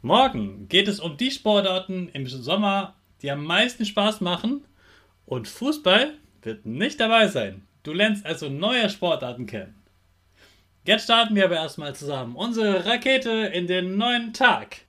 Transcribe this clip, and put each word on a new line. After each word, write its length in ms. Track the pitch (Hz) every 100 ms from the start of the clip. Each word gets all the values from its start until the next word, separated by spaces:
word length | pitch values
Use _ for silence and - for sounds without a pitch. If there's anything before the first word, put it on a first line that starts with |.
Morgen 640 | 120 208 262 165 101 98 101
geht 180 | 180 202
es 140 | 202
um 160 | 165 143
die 160 | 254
Sportarten 760 | 269 214 208 190 185 185 185 180
im 180 | 139 127
Sommer, 680 | 135 123 190 208 196 190 _ _ _
die 100 | 139
am 120 | 143
meisten 400 | 147 180 240 -
Spaß 360 | 214 - 208 214
machen. 440 | 175 175 220 277 - _ _ - _ _ -
Und 220 | 127 110
Fußball 640 | - 254 302 185 202 285 - _ _
wird 220 | 113 110
nicht 360 | 110 123 220 -
dabei 260 | 226 226 208
sein. 400 | 131 101 92 _ _
Du 100 | 147
lernst 320 | 165 214 208
also 240 | 175 160 147
neue 400 | 139 202 247 208
Sportarten 580 | - 180 147 123 123 117
kennen. 360 | 110 92 - _ _ _ _ _ _ _ _ _ _
Jetzt 200 | - 196
starten 300 | - 233 220
wir 120 | 208 185
aber 100 | 165
erstmal 400 | 160 - 147 139
zusammen 400 | 143 139 120 123
unsere 500 | 220 226 214 190 180
Rakete 440 | 240 262 262 247
in 360 | 220 214 175 175
den 300 | 185 180 190
neuen 360 | 233 240 233
Tag. 500 | 220 247 151 104 -